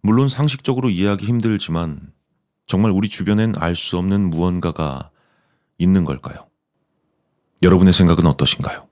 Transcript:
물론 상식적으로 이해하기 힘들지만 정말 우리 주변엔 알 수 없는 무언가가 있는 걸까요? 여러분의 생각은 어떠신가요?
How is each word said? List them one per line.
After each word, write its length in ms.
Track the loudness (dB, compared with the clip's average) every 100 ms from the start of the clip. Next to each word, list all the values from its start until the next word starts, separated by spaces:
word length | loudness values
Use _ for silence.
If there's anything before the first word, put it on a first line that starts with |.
물론 260 | 2 2 2
상식적으로 600 | 0 -2 -2 -4 -2 -2
이해하기 360 | 0 -2 -2 -2
힘들지만 840 | -2 -2 -2 -4 -6 -6 -10 -18 _ _ _ _ _ -4
정말 240 | 0 2
우리 180 | 0 -2
주변엔 440 | -4 -2 0 0 -2
알 180 | -4 -4
수 220 | -4 -4
없는 320 | -2 -2 -2
무언가가 800 | 0 -2 -2 -4 -4 -6 -8 -14 _ _ _ _ _ _ _
있는 280 | 2 2 0
걸까요? 400 | -6 -10 -18 -20 _ _ _ _ _ _ _ _ _ _ _
여러분의 300 | 4 6 6
생각은 320 | 6 4 4 2
어떠신가요? 600 | 2 -2 -2 -6 -8 _